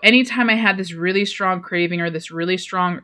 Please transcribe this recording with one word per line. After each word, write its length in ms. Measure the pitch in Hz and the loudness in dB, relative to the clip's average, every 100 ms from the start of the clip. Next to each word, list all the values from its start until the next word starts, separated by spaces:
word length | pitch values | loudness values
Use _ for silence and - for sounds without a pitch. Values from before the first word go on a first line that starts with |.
anytime 460 | 214 247 254 247 233 | 6 6 2 0 0
I 60 | |
had 220 | 220 214 190 | 2 2 0
this 160 | 175 | -4
really 320 | 165 180 196 | -4 0 0
strong 360 | 202 - 190 180 | 0 -2 -2 -2
craving 380 | - 175 175 175 | -2 -2 0 -2
or 100 | 170 | -2
this 200 | 160 - | -4 -8
really 260 | 165 175 180 | -4 -2 -2
strong 440 | - 185 180 175 | -2 -2 0 -2